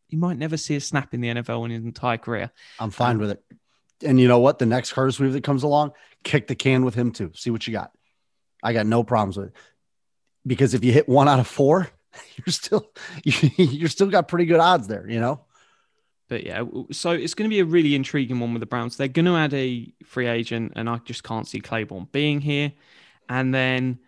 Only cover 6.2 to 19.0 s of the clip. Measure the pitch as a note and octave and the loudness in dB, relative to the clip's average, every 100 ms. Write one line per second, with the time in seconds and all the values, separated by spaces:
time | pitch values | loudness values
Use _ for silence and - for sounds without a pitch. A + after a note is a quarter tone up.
6.2 | - C#3+ - A#2 C3+ C3 B2+ A2 A#2+ A2+ | -2 0 0 -2 2 2 2 0 -2 -4
7.2 | F2 - B2 A2+ A#2+ G#2+ - _ _ _ | -8 -8 -6 -6 -4 -8 -8 _ _ _
8.2 | _ _ _ _ A#2 A2+ G#2+ A#2 A2 A#2 | _ _ _ _ -2 0 2 2 2 0
9.2 | G2 F#2+ G2 - _ _ _ _ _ _ | 0 -4 -10 -16 _ _ _ _ _ _
10.2 | _ _ B2+ B2 C3 A#2 B2 A#2 A#2+ C3+ | _ _ -4 2 2 4 4 4 6 6
11.2 | C#3 C3+ - - C#3 F3+ F3 _ _ - | 6 4 2 2 4 4 0 _ _ -20
12.2 | - - F3+ - - G#3 - - - - | -20 -12 -6 -6 -2 -4 -4 -12 -18 -6
13.2 | - - C#3 - D#3+ D3 E3 - G3 F#3 | -2 2 2 4 2 2 -2 0 2 2
14.2 | - F3 E3+ E3+ E3+ F3 G2+ G2+ F#2+ A2+ | 0 0 4 6 6 4 0 -8 -6 -2
15.2 | A#2+ D3 _ _ _ _ _ _ _ _ | -2 -4 _ _ _ _ _ _ _ _
16.2 | _ A#2+ - F2+ A#2+ - - - E3+ E3+ | _ -10 -8 -8 -8 -10 -12 -6 -2 -2
17.2 | E3 - A3 G#3 E3 E3+ D3 C#3+ C3 D3 | -4 -4 -2 0 2 4 4 2 0 -2
18.2 | B2 B2 A#2 A#2 A2+ B2 A#2 - | -2 -2 -2 -4 -4 -6 -6 -4